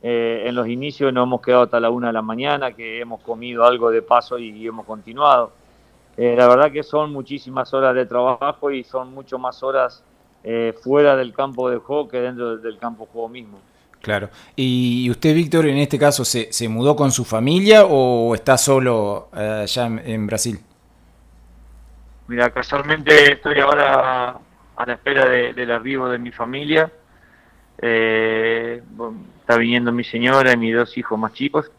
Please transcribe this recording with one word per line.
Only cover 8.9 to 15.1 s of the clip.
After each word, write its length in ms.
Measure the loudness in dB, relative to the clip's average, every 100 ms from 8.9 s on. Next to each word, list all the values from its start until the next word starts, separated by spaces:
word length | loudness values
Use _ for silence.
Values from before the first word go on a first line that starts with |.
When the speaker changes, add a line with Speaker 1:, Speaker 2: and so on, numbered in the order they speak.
| -10 -10
Speaker 1:
mucho 260 | -16 -12 -8
más 240 | -8 -8
horas, 420 | -4 -2 -2 -6 _ _ _ _
eh, 300 | -8 -4 -4 -6
fuera 340 | 0 4 4 4
del 160 | 0
campo 380 | -4 -6 -4 -4
de 80 | -4
juego 300 | -4 -6 -4
que 120 | -6
dentro 300 | -6 -6 -8
del, 120 | -8
del 160 | -10 -10
campo 260 | -12 -12
de 80 | -16
juego 160 | -12 -12
mismo. 300 | -12 -20 -20 _ _ _ _
Speaker 2:
Claro. 280 | -6 -4 -6 -16 -16
¿Y, 520 | -4 -2 0 0 0
y 40 | -2